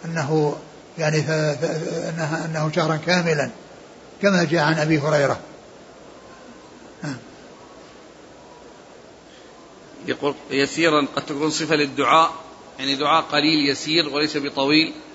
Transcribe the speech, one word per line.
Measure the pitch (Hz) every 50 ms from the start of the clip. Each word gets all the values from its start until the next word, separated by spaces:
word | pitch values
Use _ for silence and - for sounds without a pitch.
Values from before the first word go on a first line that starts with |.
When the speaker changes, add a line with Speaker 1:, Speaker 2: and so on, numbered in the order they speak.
| -
Speaker 1:
أنه | 165 165 165 143 139 156 156 147 147 143 - - - - - - - - 165
يعني | 156 156 151 156
ف-، | 147 156
ف-، | 160 156 156 151 147 - 165 156 170 156 165 160 160 165 - -
أنها، | 160 165 160 147 160 160 165
أنه | 165 160 156 156 156 156
شهرا | 175 160 160 160
كاملا | 151 156 170 180 180 170 170 156 147 135 120 - - - - - - - - - - - - - -
كما | - 202 196 180 170
جاء | 147 160 170
عن | 147 156 -
أبي | 151 151 156 160 151
هريرة. | 135 156 151 147 139 131 120 - - - - - - - - - - - - - - - - - - - - - - - - - - - - - - - - -
نعم. | - 147 131 120 113 - - - - - - - - - - - - - - - - - - - - - - - - - - - - - - - - - - - - - - - - - - - - - - - - - - - - - - - -
Speaker 2:
يقول | 127 127 - 143 143 139 - - -
يسيرا | 120 139 139 139 - 160 165 165 151 147 139 131 -
قد | 143 131
تكون | - 151 139 156 156
صفة | 151 - 160 151 160
للدعاء، | 147 147 139 127 139 135 117 143 160 165 165 - - - - - - - - - -
يعني | 135 139 139
دعاء | 135 147 143 160 160
قليل | 143 - 147 147 147 156 160 151 143 139
يسير | 139 - - 151 156 170 165 147
وليس | 131 143 156 151 151
بطويل. | 147 139 143 - 139 135 139 151 156 165 - - - - -